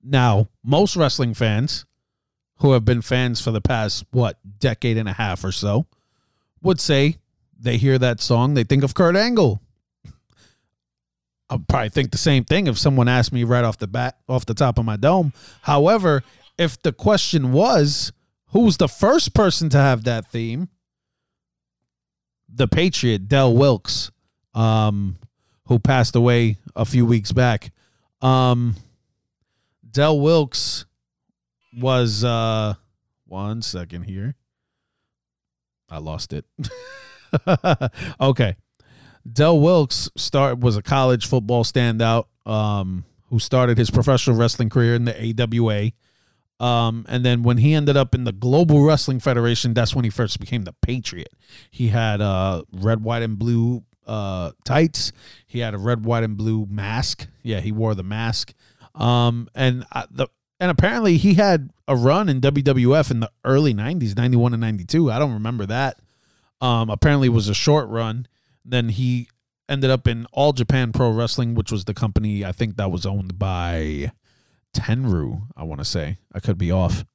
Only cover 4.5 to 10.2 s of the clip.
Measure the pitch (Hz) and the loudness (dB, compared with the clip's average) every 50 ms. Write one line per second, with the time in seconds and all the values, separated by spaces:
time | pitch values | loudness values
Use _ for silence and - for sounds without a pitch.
4.5 | 101 104 - 135 110 - - 123 113 110 113 101 90 - 113 101 92 90 - 95 | -14 -4 -2 -2 -2 -2 -2 -2 -2 -2 -2 -4 -4 -4 -4 -4 -4 -4 -6 -6
5.5 | 90 - - 101 101 117 160 _ _ _ _ _ _ _ _ _ _ _ _ _ | -6 -4 -2 -2 0 -2 -2 _ _ _ _ _ _ _ _ _ _ _ _ _
6.5 | _ _ - 185 185 139 - - 151 139 139 147 160 - _ _ _ _ _ _ | _ _ -2 -2 0 0 0 0 2 2 2 2 0 -4 _ _ _ _ _ _
7.5 | _ _ 113 123 120 117 98 139 131 131 127 127 120 107 - - 123 117 120 135 | _ _ -4 -2 -2 0 2 2 2 2 2 0 0 -2 -2 0 2 2 2 2
8.5 | 147 135 113 - 143 135 143 135 - - 190 170 175 190 214 240 247 220 185 127 | 2 0 2 2 2 2 2 0 0 2 2 4 4 2 2 2 2 2 2 2
9.5 | 98 101 _ _ _ _ _ _ _ _ _ - - _ | 2 -2 _ _ _ _ _ _ _ _ _ -20 -20 _